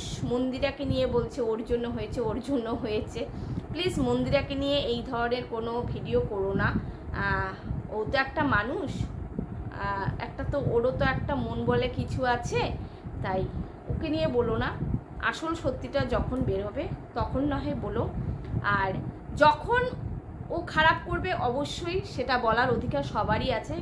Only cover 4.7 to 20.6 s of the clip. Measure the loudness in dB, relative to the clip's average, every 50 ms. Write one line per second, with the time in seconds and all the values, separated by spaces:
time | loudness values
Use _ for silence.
4.7 | 2 2 2 0 -2 -2 -2 -2 -2 0 0 0 0 -2 -2 -4 -4 -4 -2 -2
5.7 | -2 -2 -2 -2 -4 -4 -2 0 2 2 2 0 0 0 0 2 2 2 2 2
6.7 | 2 0 -2 -4 -8 -10 -8 -6 -4 -2 0 2 2 0 0 -2 -4 -6 -6 -6
7.7 | -6 -6 -6 -4 -4 -4 -2 0 2 0 0 0 0 0 2 4 4 2 2 0
8.7 | -2 -4 -4 -4 -4 -4 -4 -4 -6 -8 -8 -6 -6 -6 -6 -6 -6 -8 -8 -8
9.7 | -6 -4 -4 -2 -2 -2 -2 -2 -4 -4 -6 -6 -6 -6 -4 -2 0 0 2 2
10.7 | 4 4 4 4 2 2 2 2 2 0 0 0 0 0 -2 -2 -2 0 2 4
11.7 | 4 4 4 2 0 -2 -2 -2 0 2 2 4 2 2 0 0 0 0 0 0
12.7 | -2 -4 -6 -10 -10 -12 -10 -8 -6 -4 -2 0 0 0 0 0 -2 -4 -6 -8
13.7 | -10 -8 -4 -4 -2 0 0 0 2 2 2 4 4 4 4 4 2 2 0 -2
14.7 | -2 -2 0 0 0 -2 -2 -6 -6 -2 0 0 0 0 -2 -2 -2 0 0 -2
15.7 | -2 -2 -2 0 0 0 2 2 2 2 2 0 0 0 2 2 0 0 -2 -2
16.7 | -4 -4 -4 -4 -6 -8 -8 -6 -2 -2 -2 0 0 0 0 0 0 0 -2 -2
17.7 | -2 -2 -2 -2 0 0 0 0 -2 -2 -2 -4 -4 -4 -6 -4 -2 0 2 2
18.7 | 2 2 2 2 0 -2 -4 -6 -8 -8 -8 -6 4 6 8 8 8 6 2 2
19.7 | 2 2 2 0 -2 -4 -6 -6 -6 -8 -8 -10 -10 -10 -8 -6 -6 -6